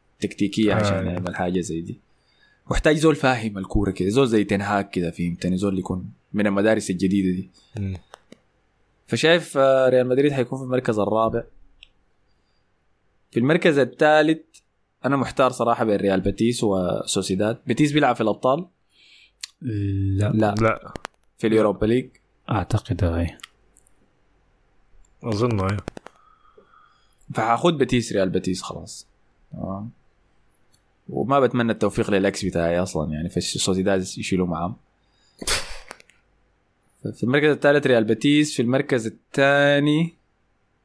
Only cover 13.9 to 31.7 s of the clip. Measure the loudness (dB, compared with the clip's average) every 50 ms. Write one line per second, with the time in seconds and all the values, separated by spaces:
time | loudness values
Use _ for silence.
13.9 | 2 2 4 4 6 4 4 4 0 -2 -4 _ _ -20 _ _ _ _ _ _
14.9 | _ _ -4 -2 0 0 -2 -4 0 0 0 0 2 0 0 0 0 0 0 0
15.9 | 0 0 2 2 0 2 0 -2 -2 0 0 0 0 0 0 0 0 0 0 -2
16.9 | -2 -4 -4 -4 -4 -4 -2 -2 -2 -2 0 -2 -2 -6 _ -6 0 0 0 0
17.9 | 2 2 2 2 2 0 0 -2 -2 0 0 0 0 0 -2 -10 _ _ _ _
18.9 | _ _ _ _ -20 _ _ _ _ _ -20 -20 _ _ -8 -6 -4 -4 -4 -2
19.9 | -2 -2 -2 -2 0 0 0 0 2 2 2 2 2 2 0 0 0 -2 -8 -16
20.9 | -18 -16 _ -16 _ _ _ _ _ -4 0 2 4 4 4 2 2 0 0 2
21.9 | 2 0 0 -4 _ _ _ _ _ _ _ -4 -4 -4 -2 -2 -2 -4 -2 -4
22.9 | -4 -2 0 0 0 0 -2 -4 -6 -10 -20 _ _ _ _ _ _ _ _ _
23.9 | _ _ _ _ _ _ _ _ _ _ _ _ _ _ _ _ _ _ _ _
24.9 | _ -20 -20 _ _ _ -8 -6 -4 -2 -2 0 0 -2 -2 -2 -4 -4 -6 -10
25.9 | -14 -16 _ -20 _ _ _ _ _ _ _ _ _ -20 _ _ _ _ _ _
26.9 | _ _ _ _ _ _ _ -8 -6 -4 0 0 0 2 2 0 2 2 0 0
27.9 | 0 -2 -2 0 0 0 0 0 0 -2 -2 -2 -6 -4 -8 -12 -12 -12 -14 -16
28.9 | -18 -20 -20 _ _ _ _ _ _ _ _ _ -14 -12 -10 -10 -8 -10 -10 -14
29.9 | -16 _ _ _ _ _ _ _ _ _ _ _ _ _ _ _ _ _ _ _
30.9 | _ _ _ -8 -6 -4 -2 0 2 2 2 2 2 0 0 0